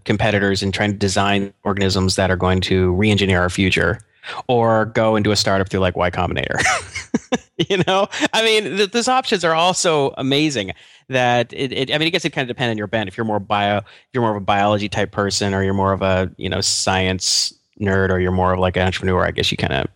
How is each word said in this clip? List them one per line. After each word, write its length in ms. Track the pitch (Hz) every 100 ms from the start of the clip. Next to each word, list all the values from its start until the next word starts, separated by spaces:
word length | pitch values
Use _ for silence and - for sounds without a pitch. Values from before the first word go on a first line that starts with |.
| -
competitors 580 | 104 110 101 101 98
and 100 | 101
trying 180 | 92 104
to 40 | 101
design 560 | 101 98 101 101 98 -
organisms 520 | 104 98 95 98 92 92
that 160 | 95
are 60 | 92
going 240 | 92 92
to 300 | 90 95 92
re-engineer 480 | 90 107 101 98 90
our 80 | 90
future, 500 | 95 95 - 87 117 - _ - - -
or 380 | 120 113 113 110
go 300 | 117 110 110
and 80 | 107
do 60 |
a 40 | 104
startup 320 | - 98 95
through, 120 | 98
like, 160 | 92 90
Y 120 | 90
Combinator?" 500 | 90 90 - - - 740
<laughs> 40 | 719 - - - - - - - - 170
You 80 | 196 175
know, 200 | 190 196 - 294
I 100 | 220
mean, 200 | 226 214 196 190
th-, 160 | 202
those 160 | 240 233
options 380 | 262 - 196 165
are 80 |
all 200 | 165 180
so 400 | 175 180 151 135 -
amazing 560 | 135 139 156 131 95 - - - -
that 460 | 131 123 120 120
it, 180 | - 131
it, 180 | 110 135
I 80 | 147
mean, 100 | 160
I 20 |
guess 160 | 175 160
it 80 |
kinda 140 | 151 127
depends 240 | 117 120
on 60 | 110
your 100 | 101
bent. 200 | 113 101
If 80 | 107
you're 100 | 113
more 140 | 104
bio, 380 | 98 104 101 104
if 80 | 98 - _
you're 80 | 127
more 80 | 117
of 40 | 101
a 40 | 95
biology 440 | 101 101 104 104
type 240 | - 98
person, 400 | - 101 - 101
or 100 | 95
you're 100 | 95
more 200 | 98 95
of 80 | 95
a, 280 | 95 92 92 -
you 140 | 95
know, 100 | 92
science 920 | - - - 95 92 92 - - - - _ -
nerd, 300 | 98 95 95
or 100 | 92
you're 140 | 92
more 180 | 92 92
of, 80 | 92
like, 160 | 92 90
an 100 | 92
entrepreneur, 400 | - 95 90 87
I 60 |
guess 200 | 85 -
you 60 | -
kinda 300 | - 65 -